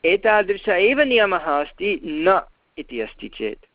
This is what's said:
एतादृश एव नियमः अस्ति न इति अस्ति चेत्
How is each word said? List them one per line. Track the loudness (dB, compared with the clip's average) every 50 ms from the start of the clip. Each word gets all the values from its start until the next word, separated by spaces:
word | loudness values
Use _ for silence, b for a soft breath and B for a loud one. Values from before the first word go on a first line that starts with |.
| 2
एतादृश | 2 0 2 2 2 2 2 2 0 -4 -4 -2 -2
एव | 0 2 2 2 4 2
नियमः | 2 2 4 2 2 2 0 -2 -2 0 -2 -2
अस्ति | -2 -4 -8 _ -4 -4 -4 -4 -6
न | -8 -6 0 2 2 2 2 0 -6 _ _ _ _ _
इति | -16 -16 -10 -8 -8
अस्ति | -8 -8 -10 -16 -16
चेत् | -16 -10 -8 -8 -8 -8 _ _ _